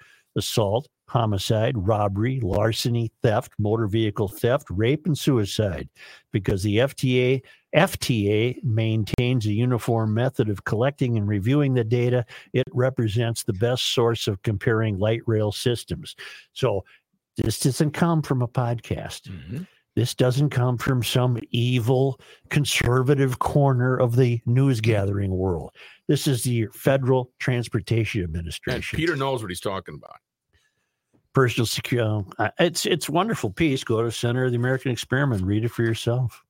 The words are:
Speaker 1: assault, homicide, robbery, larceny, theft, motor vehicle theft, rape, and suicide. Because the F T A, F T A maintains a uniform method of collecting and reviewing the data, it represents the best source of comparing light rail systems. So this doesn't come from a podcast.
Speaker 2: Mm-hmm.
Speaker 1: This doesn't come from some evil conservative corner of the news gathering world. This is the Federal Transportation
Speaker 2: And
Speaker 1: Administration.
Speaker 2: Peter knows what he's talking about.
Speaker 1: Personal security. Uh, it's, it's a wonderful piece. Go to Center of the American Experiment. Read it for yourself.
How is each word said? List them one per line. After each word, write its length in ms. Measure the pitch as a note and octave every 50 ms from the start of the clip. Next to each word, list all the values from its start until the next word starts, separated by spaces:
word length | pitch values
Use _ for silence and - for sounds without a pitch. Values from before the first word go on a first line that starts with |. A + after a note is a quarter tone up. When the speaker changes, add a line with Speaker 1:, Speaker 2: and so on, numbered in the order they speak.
| - - - _ _ _ _
Speaker 1:
assault, 520 | G#2+ - - - B2 G#2+ G2 G#2 B2 D3 - _ _ _ -
homicide, 680 | - A#2+ A2+ G#2+ G#2 F#2 - - A2+ G#2+ A2 B2+ C3+ A2
robbery, 640 | F2 G2+ A2 G#2 G#2 G2+ G2 G2+ G#2+ B2 C3+ C3+
larceny, 720 | A2+ F2+ G2+ G2+ G#2+ A2 A2 - - B2+ A#2 A#2 A2+ A2+ - _
theft, 300 | - A#2 G#2 A#2 - - - -
motor 260 | G#2 G#2 A2 A2+ A2+
vehicle 420 | G2+ G2 A2+ A2 G#2 G2 - G#2+ F#2+
theft, 380 | - - - A#2 B2+ D3 - -
rape, 340 | F#2 G2 A2 A#2+ D3 D#3 -
and 100 | F#3 C#3+
suicide. 720 | - - D#3 C#3 A#2 G#2 F#2 - - G#2+ G2 E2 D2+ - - - - - - - - _ _
Because 320 | - G#2+ F#2+ - G#2+ F#2+ F2+
the 160 | G#2+ G2+ A2
F 160 | B2+ C3+ -
T 260 | - - C3 B2+ B2
A, 200 | B2+ B2+ C3+ C3 - - - _ _ _ -
F 260 | D3 F3 F#3 - -
T 320 | - - B2+ A2 G2+ G2+ G#2+
A 240 | G#2+ A2+ B2 C3+ - -
maintains 840 | C3 G#2+ A2+ A2+ A2 A2 A2 G#2+ - - - B2 B2 C3 B2 G#2
a 60 | G#2+ G#2
uniform 580 | A2 B2 B2 B2 A2+ - - A#2 A2+ A2 A2 G#2+
method 360 | A2+ B2 C3+ - - B2 G#2+
of 140 | G2+ - -
collecting 540 | - A#2 G#2 B2 C#3+ C#3+ - C#3+ B2 A#2 A2
and 100 | G2+ G#2
reviewing 480 | G#2+ G2+ F#2 A#2+ C#3 D3 D3 C3+ B2+
the 80 | B2 A2+
data, 420 | A2 B2 A#2+ A#2+ B2 B2 B2 A2+ - - - - - -
it 100 | B2 C3 -
represents 720 | - B2 B2 C3 B2+ - A#2 A2 G2 A#2+ A#2 A#2 A2+ - -
the 100 | - G2+
best 400 | F#2 A2+ A#2 B2+ B2 - - -
source 340 | C3 A#2 A#2 A#2 - - A#2
of 140 | G2+ -
comparing 560 | - A2+ G#2 G2 - B2 A2+ A2 A2+ A2 G2+ F2+
light 240 | G#2+ A2 A#2 A2+ - A#2+
rail 240 | A2+ G#2+ G#2+ G#2
systems. 640 | - - - B2 A#2+ A2 - - - - - - - - - - - - - _ _
So 300 | - C3+ A#2+ G#2 F#2+ - - - _ _ _ _ _ _ _ _ -
this 220 | - A2+ - -
doesn't 320 | - C#3 B2 - D#3+ D3
come 320 | - - F3 E3+ E3+ D#3 D3
from 180 | - C#3+ B2+
a 60 | B2 A2+
podcast. 760 | - C3+ B2 A#2 A#2+ A2+ - - - - - - - - - -
Speaker 2:
Mm-hmm. 340 | F#2+ E2 C2+ D#2+ A2+ D3+ F#3 - _ _ _ _ _
Speaker 1:
This 200 | G#2+ A#2 - -
doesn't 340 | - B2+ B2+ A#2+ C#3 D3 C#3
come 300 | - B2 B2 B2+ B2 A2+
from 240 | - - C3 B2 A2
some 340 | - - C3 B2 B2+ A#2+ A2+ - -
evil 680 | - B2 A#2+ B2 B2+ B2 G#2+ A#2 C3+ B2+ C3+ C3+ C3 - - - - - _ -
conservative 880 | - D3+ C#3 - - - - A#2 B2 C3 B2+ B2+ C#3+ C3+ C#3 C3 B2 -
corner 580 | - - - D3 C#3 C#3 C3 B2 B2 B2+ B2+ -
of 180 | B2+ A#2+ A#2
the 260 | B2 C3 A#2+ A#2+ A#2 - B2
news 340 | A#2+ C3 C#3 C#3 B2+ A2
gathering 480 | G#2+ A#2 A2 G2+ G2 G2+ G2 G2+ G2+ F#2+
world. 400 | F#2 F2+ F#2+ F#2+ F2 D#2 C2+ - - - - - - _ _ -
This 180 | D3 C#3 -
is 160 | D#3 C3 A2+ -
the 220 | C3 A#2+ A2+ A2 - -
Federal 580 | - - D3 C3+ C3+ C3 B2 C3 B2+ B2 - _ _
Transportation 840 | - - B2 B2 A#2 - - A2 F#2 - A2 A#2 A2 - - G#2
Speaker 2:
And 80 | F2 E2
Speaker 1:
Administration. 680 | D#2 E2+ E2 E2 E2 - - - B2 A2+ - - - D#3
Speaker 2:
Peter 180 | D#3+ F3 D#3+
knows 280 | C#3 C3+ C#3 C3+ A#2+ A2
what 60 | F#2
he's 80 | F2+ -
talking 340 | - A2 F#2+ F#2+ - - D2+
about. 240 | C#2+ - - - - _ _ _ _ _ _ _ _ _ _ _ _ _ _ _ _ _ _ _ _ _ _ _
Speaker 1:
Personal 320 | C#3 C3 A#2+ A2 - A#2 -
security. 600 | - - - - C3+ A#2+ A2+ G#2+ G#2+ G#2 G2 - - -
Uh, 100 | A2 G#2+ - -
it's, 260 | D#3+ F3 E3+ - - -
it's 200 | F3+ D3+ - -
a 20 |
wonderful 380 | D3 E3+ F#3+ A#3 G3+ - - G#2
piece. 320 | - - E3 D3+ C3 B2+ -
Go 180 | - A2+ A2 A#2
to 80 | A#2
Center 340 | G#2+ - - A#2+ A#2 B2+ B2+
of 60 | B2+
the 60 | A#2+ A#2
American 340 | A#2+ B2+ C3 C3 - C3
Experiment. 520 | A#2+ - - - B2+ C3 C#3+ C#3 A#2 F#2+ F#2
Read 200 | F#2+ G2+ G#2+ A2+
it 40 | A#2
for 140 | - - A#2
yourself. 600 | A2+ A2+ - - A#2 A#2+ B2+ C3 A2 - - _